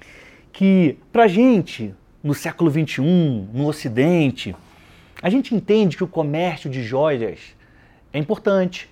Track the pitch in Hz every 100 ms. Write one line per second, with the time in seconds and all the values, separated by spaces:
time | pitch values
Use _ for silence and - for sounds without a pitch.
0 | - - - - _ - 190 190 165 -
1 | _ 240 226 180 254 226 156 - 208 -
2 | _ _ 147 139 165 - 170 147 151 -
3 | 139 180 160 117 95 117 147 147 139 110
4 | 147 175 143 - - - _ _ - -
5 | _ - 180 247 - 220 - 214 202 143
6 | 180 - 151 151 180 151 151 131 113 131
7 | 156 135 110 80 - _ _ _ _ _
8 | _ 143 147 214 208 196 185 180 -